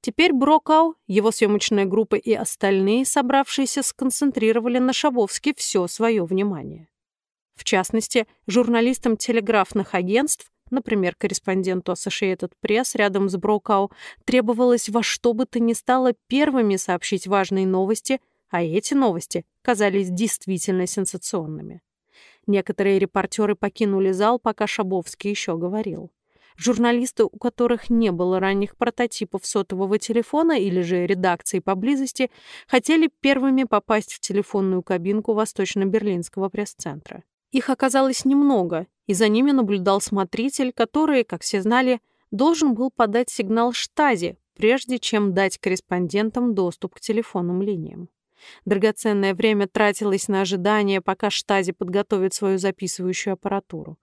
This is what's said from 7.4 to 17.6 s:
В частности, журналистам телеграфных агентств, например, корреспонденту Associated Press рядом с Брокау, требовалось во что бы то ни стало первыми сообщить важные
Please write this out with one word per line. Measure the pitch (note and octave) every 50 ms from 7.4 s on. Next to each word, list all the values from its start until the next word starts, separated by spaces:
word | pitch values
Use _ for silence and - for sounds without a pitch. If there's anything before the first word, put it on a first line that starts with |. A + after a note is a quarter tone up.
| _ _ _
В | -
частности, | - - - F#3+ F#3 - - A3+ - - - A#3+ A3 _ _ _ _ -
журналистам | F#3 A#3+ B3 A#3 A#3+ A3+ A#3 B3 C4 - - A#3+ A3
телеграфных | G#3+ - - A3+ A#3 G#3 G#3+ A3 G#3 F#3 - - G#3 F#3+ - -
агентств, | F#3 F3+ F#3 G#3 A#3+ D4 D4+ - _ - _ _ _ _ -
например, | B3 C4 - - A3 G3+ F#3 F3 F3
корреспонденту | _ - G3 - - _ G3+ F#3 F#3+ F#3 F#3 F#3 F#3 F3+ -
Associated | F3+ - - G3+ - - G#3 F#3+ F#3 - F#3 F3 _ _
Press | - - G#3 A3+ B3+ - -
рядом | - G#3 G3+ F#3+ G3 G3 G3
с | F3+
Брокау, | F#3 F3 G#3 G#3+ G3+ _ - G#3 G3 G3 G3 - - - - - _ _
требовалось | - B3 B3+ A#3 G#3+ A#3+ A3 B3 B3 A#3+ A3+ - -
во | G#3 A#3 G#3
что | - - - - A#3+ A3+
бы | A3 C4
то | _ - A#3+
ни | A3+ A#3
стало | A#3 - - - B3 C4 B3+ B3+ A#3 _ _
первыми | _ B3 C#4 D4+ D4+ C4 B3+ A3+ G#3 G3
сообщить | F#3 - - F3+ F3 - - G#3 F3+ - F#3
важные | G3+ G3 F#3+ F3 G3 F#3+